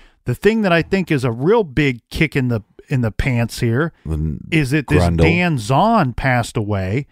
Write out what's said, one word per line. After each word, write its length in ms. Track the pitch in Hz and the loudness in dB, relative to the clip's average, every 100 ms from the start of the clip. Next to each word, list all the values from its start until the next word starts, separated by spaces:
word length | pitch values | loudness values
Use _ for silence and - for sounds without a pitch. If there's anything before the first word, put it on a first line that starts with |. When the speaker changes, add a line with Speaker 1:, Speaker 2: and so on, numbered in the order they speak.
| - _ - | -20 _ -6
Speaker 1:
The 80 | |
thing 260 | 123 202 226 | 0 2 2
that 120 | 202 | 2
I 100 | 170 | 0
think 280 | - 190 165 | 0 -2 0
is 140 | 147 | 0
a 80 | 123 | 0
real 320 | 117 151 233 | -2 0 0
big 420 | 175 127 143 120 _ | 0 0 0 -2 _
kick 280 | - 160 143 | -4 -2 0
in 120 | 127 | -2
the, 140 | 113 - _ - | -2 -6 _ -6
in 120 | 139 | -2
the 80 | 113 | -2
pants 500 | - 139 120 117 - | -2 -2 0 -2 -2
here 320 | 120 120 165 _ 73 | -2 0 -2 _ -6
Speaker 2:
The 60 | |
n-, 360 | 78 78 71 - | -4 -4 -6 -2
Speaker 1:
is 200 | 160 120 | 0 0
that 160 | 151 127 | -2 0
this 160 | 90 | 2
Speaker 2:
Grundle. 160 | 85 82 | 2 4
Speaker 1:
Dan 400 | 80 170 180 139 | 4 4 0 -2
Zahn 560 | 104 135 208 233 135 | 0 2 4 4 2
passed 420 | - 135 123 113 120 | 0 0 0 -2 -4
away, 500 | 104 101 92 120 139 | -2 -2 -2 -4 -6